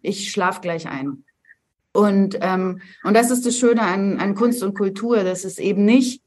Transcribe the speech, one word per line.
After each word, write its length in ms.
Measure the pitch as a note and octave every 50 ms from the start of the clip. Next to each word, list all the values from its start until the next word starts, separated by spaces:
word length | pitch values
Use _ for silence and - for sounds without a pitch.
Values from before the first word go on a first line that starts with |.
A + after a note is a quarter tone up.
ich 300 | - F#3+ G3 - - -
schlaf 300 | - G#3 F3+ F#3 F#3+ -
gleich 260 | - F3 E3+ E3 E3
ein.“ 380 | - C#3+ C3+ C3+ C#3+ - - _ _ _ _ _ _ _ _ _ _ _ _ _ _
Und, 460 | _ G3+ G#3 G#3 G3 G3 G3 G3 F#3 -
ähm, 400 | E3+ F#3 F#3 F#3 F#3 F#3 F#3 - - - - _ -
und 100 | F#3+ G#3+
das 160 | A3+ B3 B3
ist 160 | B3+ B3 -
das 120 | A#3+ A#3+
Schöne 240 | - B3+ A#3 A#3 A#3
an, 360 | A3 F3+ F#3 G3 G3 G3+ F3 C3
an 160 | F#3 G3+ G3
Kunst 280 | G3 A#3 A#3+ A#3+ - F#3+
und 100 | G3+ G3
Kultur, 520 | - G#3 G3 G3 - A3+ A#3 A#3+ G#3+ F#3+
dass 180 | F#3 F#3 F3+ -
es 160 | F#3+ E3+ -
eben 240 | - G3 G3 G3 G3+
nicht 380 | G#3 A#3 C4+ B3+ - - - _